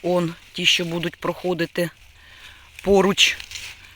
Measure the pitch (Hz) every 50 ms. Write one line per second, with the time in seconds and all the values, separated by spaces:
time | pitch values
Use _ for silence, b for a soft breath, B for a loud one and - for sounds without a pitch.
0 | - 175 180 175 175 165 170 - - - - - 180 180 - - 180 170 165 175
1 | 165 170 - _ - 175 165 - - 180 180 160 170 - _ - 175 160 - _
2 | - - B B B B B B B B B B B B B - - 185 202 190
3 | 180 196 202 - - - - - - - - - B B B B B B B